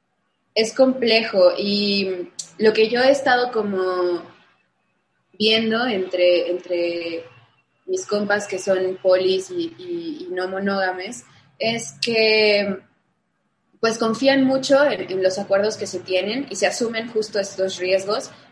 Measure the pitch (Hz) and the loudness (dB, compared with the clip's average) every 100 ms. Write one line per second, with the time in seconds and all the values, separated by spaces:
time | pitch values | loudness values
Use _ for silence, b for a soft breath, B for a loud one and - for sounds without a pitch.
0 | _ _ _ _ _ - 220 - 262 254 | _ _ _ _ _ -2 -2 2 2 4
1 | 240 226 220 196 180 - 202 208 202 202 | 2 2 2 4 4 4 0 0 0 0
2 | 196 185 175 - - - 214 214 220 240 | -2 -4 -8 -12 -18 2 2 4 2 4
3 | 262 277 269 247 247 226 202 190 185 180 | 4 4 4 2 2 -2 -2 -2 -2 0
4 | 180 170 - - _ _ _ _ _ _ | 0 -2 -8 -20 _ _ _ _ _ _
5 | _ _ _ _ 214 220 226 226 254 196 | _ _ _ _ 2 2 2 0 0 -2
6 | 180 180 180 175 170 180 - 175 175 170 | -4 2 4 4 2 -4 -4 -4 -2 -4
7 | 170 165 - - _ _ _ _ - 185 | -8 -10 -12 -20 _ _ _ _ -8 -6
8 | - 208 202 208 208 185 202 185 185 185 | -4 -4 0 -2 -2 -6 -2 -2 -2 -2
9 | 185 185 185 190 185 175 165 - 175 175 | 2 4 4 0 -2 -6 -6 -8 -10 -8
10 | 165 147 185 180 185 190 196 196 185 180 | -8 -10 -8 -6 -6 -4 -2 -2 -2 -4
11 | 196 247 b b b _ 226 233 - - | -10 -12 b b b _ -4 -4 -8 -8
12 | - 226 220 220 214 202 202 190 - _ | -2 2 4 4 4 4 0 -4 -10 _
13 | _ _ _ _ _ _ _ _ 226 220 | _ _ _ _ _ _ _ _ -2 0
14 | 226 220 269 269 262 269 262 277 285 202 | -2 2 2 4 4 2 4 4 4 0
15 | 180 190 185 190 202 196 208 214 196 180 | -4 -2 0 -2 0 0 0 -2 -8 -8
16 | - 185 202 240 285 196 185 - 226 226 | -2 -2 -2 -4 -6 -2 -2 0 -4 -4
17 | 233 220 208 208 196 - 190 180 180 190 | -4 -4 -2 -4 -6 -4 -4 -2 0 0
18 | 190 226 - B B | 0 -4 -6 B B